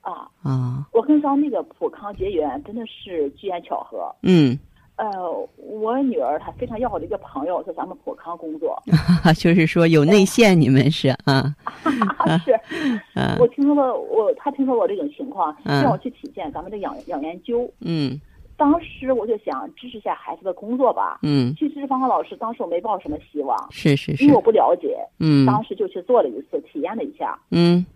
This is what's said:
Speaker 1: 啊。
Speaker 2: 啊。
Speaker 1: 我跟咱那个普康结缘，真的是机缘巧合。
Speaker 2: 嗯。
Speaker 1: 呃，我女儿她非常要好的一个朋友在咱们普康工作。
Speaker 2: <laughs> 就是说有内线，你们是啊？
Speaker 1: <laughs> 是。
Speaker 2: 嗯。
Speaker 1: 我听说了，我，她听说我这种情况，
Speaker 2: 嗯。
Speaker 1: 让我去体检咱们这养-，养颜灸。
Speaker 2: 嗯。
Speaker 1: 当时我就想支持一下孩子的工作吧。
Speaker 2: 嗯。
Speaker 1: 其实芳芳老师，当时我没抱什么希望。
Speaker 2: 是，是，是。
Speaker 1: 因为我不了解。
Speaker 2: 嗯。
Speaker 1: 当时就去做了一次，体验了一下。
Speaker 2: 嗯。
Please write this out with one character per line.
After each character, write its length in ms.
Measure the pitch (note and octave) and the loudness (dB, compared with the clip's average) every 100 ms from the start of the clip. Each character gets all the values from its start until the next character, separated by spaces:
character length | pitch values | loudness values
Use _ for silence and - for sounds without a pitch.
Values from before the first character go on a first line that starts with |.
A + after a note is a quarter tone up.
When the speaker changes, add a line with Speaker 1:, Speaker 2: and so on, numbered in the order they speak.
Speaker 1:
啊。 280 | F#3+ E3+ - _ | -10 -12 -16 _
Speaker 2:
啊。 460 | D3 C3 B2+ C3 C#3+ | -4 -2 -2 -6 -2
Speaker 1:
我 100 | A3+ | -2
跟 180 | C4+ D4+ | 2 2
咱 140 | D4 | 2
那 160 | C#4 D4 | 0 0
个 100 | G#3 | -2
普 260 | D3+ _ D#3+ | -6 _ -6
康 240 | - G3+ | -6 -14
结 160 | G3+ F#3 | -8 -4
缘， 320 | F3+ D3 C3+ | -2 -4 -6
真 140 | D3 A3 | -10 -12
的 100 | A3+ | -12
是 420 | - G#3 F3 C#3 | -14 -10 -4 -4
机 180 | - G3 | -6 -8
缘 120 | F3 | -8
巧 160 | E3+ C#3+ | -6 -8
合。 340 | - - E2 - | -8 -10 -10 -4
Speaker 2:
嗯。 340 | - F3+ C#3 C3+ - _ _ - | 2 4 4 2 -8 _ _ -8
Speaker 1:
呃， 320 | A3 F#3+ F3+ A2+ - _ | -6 -6 -6 -6 -8 _
我 420 | - G#3+ G#3+ B3+ | -14 -6 -2 0
女 140 | C#4 F#3 | 0 0
儿 200 | B2+ D3+ | 0 -2
她 120 | - | -6
非 140 | - B3 | -8 -8
常 140 | A3+ | -4
要 80 | B3 | -4
好 100 | F#3+ | -4
的 60 | |
一 40 | D#3+ | -6
个 100 | G3+ | -8
朋 260 | - - | -8 -8
友 180 | D#3 F3 | -4 -4
在 80 | - | -4
咱 120 | E3 E3 | -8 -10
们 80 | F#3 | -10
普 120 | - | -12
康 200 | - E3 E3+ | -12 -12 -12
工 200 | - - | -10 -6
作。 240 | D#3 - - E3 - | -4 -4 0 0 4
Speaker 2:
<laughs> 280 | F3 E3+ D#3+ | 2 4 4
就 180 | F3+ | 4
是 120 | F3 D#3+ | 4 4
说 200 | E3+ E3 | 2 4
有 200 | D#3+ D3 | 4 6
内 180 | G#3 | 6
线， 340 | F#3+ - A3 F3+ | 6 6 6 6
你 120 | C#3 | 6
们 200 | C3+ C#3+ | 6 4
是 180 | D#3 C#3 B2+ - | 2 0 0 2
啊？ 280 | C3+ C3+ D3 - - | 2 0 -6 -10 -6
Speaker 1:
<laughs> 560 | E4 C4+ G#3 - - E3 | -4 0 -2 0 0 0
是。 160 | - B4 - E4 D4+ A3+ - | 0 -4 -4 -6 -4 -4 -6
Speaker 2:
嗯。 220 | - - - | -4 -2 2
Speaker 1:
我 80 | A#3+ | 2
听 140 | C4+ C#4 | 2 2
说 80 | |
了， 200 | D4 C4 | 2 0
我， 380 | G#3+ - - G#3 - | -2 -2 0 0 -2
她 120 | D4 | -4
听 120 | C#4 | -4
说 100 | C4 | -2
我 140 | A#3+ F3+ | 0 0
这 80 | G3+ | -2
种 100 | D3 | -6
情 140 | - C4+ | -8 -12
况， 260 | G3 E3 D#3 | -4 -6 -6
Speaker 2:
嗯。 180 | - C#3+ | -2 2
Speaker 1:
让 100 | A#3+ | 2
我 60 | G#3 | 0
去 100 | B3+ | -6
体 240 | - - | -12 -18
检 160 | - D#3+ | -12 -10
咱 120 | D3+ | -10
们 80 | F3+ | -12
这 80 | G#3 | -10
养-， 180 | F3 - - | -10 -10 -10
养 120 | E3 | -8
颜 180 | D#3 F3+ | -8 -12
灸。 280 | - A#3 B3 _ | -6 -4 -4 _
Speaker 2:
嗯。 380 | - E3 C#3 D3 - _ - - | -6 -2 -2 -6 -14 _ -20 0
Speaker 1:
当 160 | D4 E4+ | 2 2
时 320 | E4 - C4 | -2 -10 -2
我 140 | B3+ G#3+ | -2 0
就 100 | G#3+ | -4
想 340 | - C3+ - | -4 -8 -10
支 120 | - B3 | -14 -18
持 80 | A3+ | -12
一 20 | |
下 140 | G#3 | -8
孩 200 | E3 - E3 | -8 -10 -10
子 60 | |
的 120 | F#3+ | -8
工 240 | F3+ G#3 B3+ | -8 -6 0
作 120 | B3+ | 0
吧。 240 | - F2 - | 0 -4 -4
Speaker 2:
嗯。 340 | D#3 C#3+ B2 D3+ | 0 0 0 -2
Speaker 1:
其 100 | D4 | -4
实 120 | C#4+ C#4 | -4 -4
芳 140 | C4 | -2
芳 80 | C4 | 0
老 140 | G#3 | -2
师， 120 | - | -4
当 200 | F#3 A3+ | -10 -10
时 80 | A#3 | -8
我 40 | F#3+ | -6
没 140 | E3+ | -4
抱 180 | - A2+ | -4 -6
什 120 | - | -6
么 80 | D3+ _ | -12 _
希 120 | D3 | -8
望。 120 | C3+ A2 - | -4 -4 -6
Speaker 2:
是， 240 | - D#3+ | -2 0
是， 220 | C#3 - C#3+ | 0 -2 2
是。 80 | |
Speaker 1:
因 60 | C#4+ | 6
为 40 | |
我 60 | B3+ | 6
不 100 | - | 6
了 240 | G#3+ A#2+ F3 | 4 4 2
解。 200 | C#3+ - - _ | -2 -6 -10 _
Speaker 2:
嗯。 260 | D#3+ D3 | 4 6
Speaker 1:
当 180 | C3 G#3+ | 6 2
时 140 | A3 F#3+ | -2 -6
就 100 | G3 | -6
去 140 | F#3+ | -6
做 180 | F3 B3 | 2 2
了 60 | D3+ | 4
一 100 | A2 - | -4 -8
次， 80 | D#3 - | -8 -8
体 80 | D#3 | -8
验 160 | D#3+ A3 | -6 -6
了 80 | |
一 100 | D#3+ - | -8 -6
下。 200 | C3+ - _ | -8 -8 _
Speaker 2:
嗯。 340 | E3+ E3+ F3 F3+ | 4 4 4 0